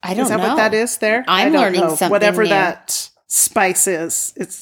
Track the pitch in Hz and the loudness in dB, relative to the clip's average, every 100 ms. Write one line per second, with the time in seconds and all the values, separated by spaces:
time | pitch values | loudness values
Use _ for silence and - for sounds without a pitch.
0 | 180 190 254 214 185 302 220 214 240 - | -6 -2 0 0 0 2 2 0 -2 -2
1 | 214 226 254 185 240 302 220 180 170 156 | -2 0 0 2 2 4 2 2 0 0
2 | 180 202 208 202 208 196 185 - - - | 0 2 2 2 2 2 0 -4 -8 -8
3 | - _ _ - - 226 190 185 - 170 | -8 _ _ -2 0 0 0 2 0 -2
4 | 165 - - - 196 - | -4 -6 -6 -8 -12 -10